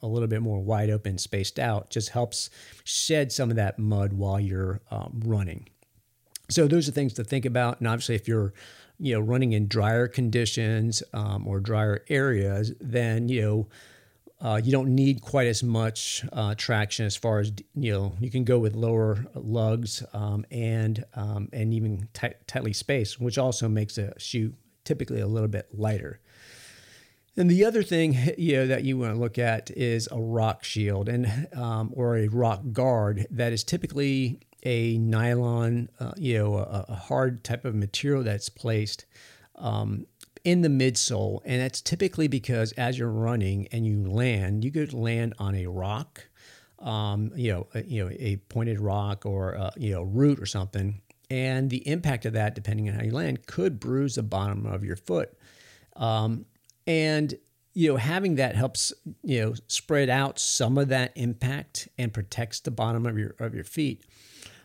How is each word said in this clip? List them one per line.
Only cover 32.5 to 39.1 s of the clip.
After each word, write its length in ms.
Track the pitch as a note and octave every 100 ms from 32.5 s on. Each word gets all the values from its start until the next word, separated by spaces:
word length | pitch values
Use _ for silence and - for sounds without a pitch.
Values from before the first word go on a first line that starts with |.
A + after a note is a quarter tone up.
| G2 C3
guard 540 | A2+ B2+ A#2 G#2 G2+ G#2
that 220 | A#2 A#2
is 100 | A2+
typically 760 | - F3 - C#3+ C#3 C3+ B2 - _ _
a 340 | C3 A#2 A#2 A2+
nylon, 920 | A2+ A2 A#2+ A#2+ A#2+ A#2 A#2 A#2+ A#2+ -
uh, 100 | A#2+ -
you 200 | C#3 A2
know, 200 | G#2 G2+
a, 280 | - G2+ -
a 60 | G2+
hard 500 | - C3 C3 A#2+ -
type 180 | A#2+
of 120 | B2+ G#2+
material 480 | G2+ - C#3+ C#3
that's 260 | A2+ G2+ -
placed, 560 | - - A2 G#2+ - -